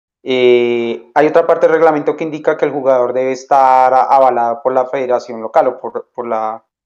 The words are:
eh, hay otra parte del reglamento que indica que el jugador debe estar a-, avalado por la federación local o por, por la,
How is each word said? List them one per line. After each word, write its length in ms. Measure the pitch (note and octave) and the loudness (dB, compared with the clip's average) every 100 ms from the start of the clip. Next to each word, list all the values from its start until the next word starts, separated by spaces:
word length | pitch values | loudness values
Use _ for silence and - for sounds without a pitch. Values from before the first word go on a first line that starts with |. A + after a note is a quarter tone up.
| _ _ | _ _
eh, 880 | C3 B2+ B2 A#2+ A#2+ A#2+ A#2 A#2 - | -4 2 4 4 2 -2 -4 -8 -4
hay 140 | D3 D3+ | 0 2
otra 200 | E3+ E3 | 2 2
parte 200 | E3 E3 | 2 2
del 80 | D#3+ | 2
reglamento 420 | D#3+ D3+ C#3+ D3 | 2 0 -2 -6
que 80 | D#3+ | -6
indica 320 | D3+ D#3 D#3 | -6 -4 -2
que 80 | D3 | -4
el 60 | |
jugador 420 | C#3 C3 C3 B2 | -2 0 0 0
debe 180 | B2+ C3 | -2 -4
estar 600 | C3 - C#3 C3 C3 B2+ | -6 0 2 4 4 4
a-, 100 | C3 | 2
avalado 580 | - C3+ B2+ B2 A#2 A#2 | 4 4 4 2 -2 -2
por 120 | - | -2
la 140 | C3 B2 | -2 -2
federación 540 | C#3 B2 A#2+ B2 A2+ | -4 -2 -4 -4 -12
local 260 | A2 - B2 | -4 0 0
o 120 | B2 | -4
por, 300 | A#2 A#2+ - | -10 -12 -12
por 140 | - A#2 | -12 -6
la, 380 | A2+ A2 A2+ _ _ | -6 -6 -8 _ _